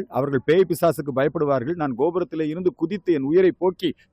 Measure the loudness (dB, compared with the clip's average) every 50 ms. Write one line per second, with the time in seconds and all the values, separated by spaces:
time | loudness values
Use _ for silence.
0 | -2 -2 -2 -2 -2 0 0 0 2 4 4 4 4 2 2 0 0 0 0 0
1 | -4 -4 -2 0 0 0 0 0 0 0 0 0 -2 -4 -4 -4 -4 -4 -2 0
2 | 0 0 0 -2 -4 -4 -4 -4 -4 -4 -4 -2 -2 -4 -2 -2 -4 -4 -4 -4
3 | 0 0 0 0 0 2 2 4 4 4 2 0 -2 -2 -2 -2 -4 -6 -6 _
4 | _ _